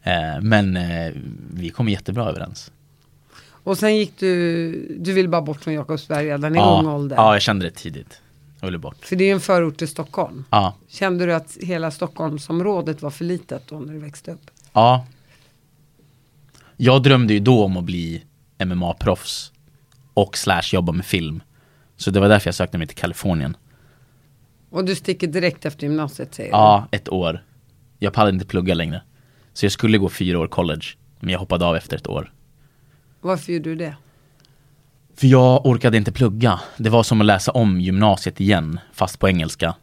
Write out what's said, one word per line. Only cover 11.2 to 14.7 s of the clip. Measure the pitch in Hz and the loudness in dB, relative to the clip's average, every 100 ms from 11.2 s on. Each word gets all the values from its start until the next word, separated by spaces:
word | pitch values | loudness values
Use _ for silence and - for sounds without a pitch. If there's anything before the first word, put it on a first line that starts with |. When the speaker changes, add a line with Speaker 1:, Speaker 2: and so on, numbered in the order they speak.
| 180 | 0
Speaker 2:
du | |
att | 165 160 - | -2 -4 -14
hela | 175 175 160 | -8 -6 -6
Stockholmsområdet | 147 175 - 160 151 - 165 185 196 147 151 | -6 -10 -6 -8 -8 -6 -4 -2 -2 -4 -6
var | 147 | -8
för | 143 | -8
litet | 170 180 175 131 - | -6 -6 -8 -14 -12
då | 151 | -14
när | 143 | -14
du | 156 | -14
växte | 151 143 - | -16 -16 -16
upp? | 170 - _ _ | -18 -20 _ _